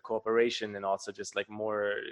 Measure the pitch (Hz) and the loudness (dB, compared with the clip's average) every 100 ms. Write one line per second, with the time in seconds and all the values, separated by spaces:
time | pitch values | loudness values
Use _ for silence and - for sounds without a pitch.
0 | - 110 110 113 120 - 107 101 98 98 | -4 -2 2 4 4 2 -4 -4 0 0
1 | - 101 98 101 101 107 107 104 104 104 | -2 -10 -6 -4 -4 -4 -2 0 0 0
2 | - | -4